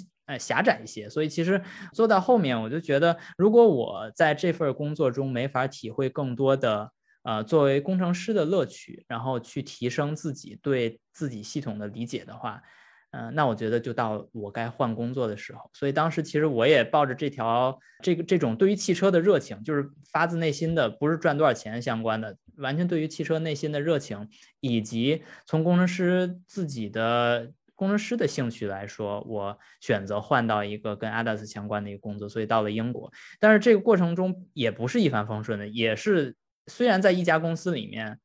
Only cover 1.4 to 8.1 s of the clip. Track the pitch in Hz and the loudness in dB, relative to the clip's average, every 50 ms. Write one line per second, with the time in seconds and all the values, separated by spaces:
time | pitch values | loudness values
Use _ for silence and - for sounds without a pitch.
1.4 | 165 180 196 190 180 - - - - - - - 226 220 208 185 185 - 247 220 | 0 0 0 0 -2 -8 -14 -16 -18 -6 0 2 4 6 4 4 6 4 4 4
2.4 | 165 131 123 113 110 110 135 165 170 - 139 143 165 170 170 - - - - - | 4 2 0 0 -2 -4 -6 -4 0 0 2 4 4 4 2 0 -6 -10 -2 2
3.4 | 185 214 214 233 233 214 151 127 - - 98 92 107 110 - - 165 151 147 - | 4 6 8 8 8 8 6 4 0 -4 -6 -8 -10 -6 0 2 2 2 2 2
4.4 | - 175 165 175 160 139 127 - 147 147 151 156 151 127 120 135 139 135 127 120 | 0 -2 0 0 -2 -2 -2 -2 -4 -4 -2 0 0 0 0 -2 -2 -2 -2 -2
5.4 | 131 139 - 127 131 135 - - - 110 107 - 135 131 - 151 143 127 123 123 | -2 -2 0 -2 -2 -2 -4 -8 -12 -8 -4 -2 -2 -2 -2 -4 -4 -4 -2 0
6.4 | 135 135 135 135 131 117 107 104 107 - - _ _ _ _ _ - 120 110 107 | 2 2 2 2 2 0 0 -2 -4 -8 -14 _ _ _ _ _ -6 -4 -4 -4
7.4 | 110 - 170 156 143 139 139 143 143 185 190 180 185 175 | 0 2 4 4 4 4 4 2 0 0 -2 0 0 0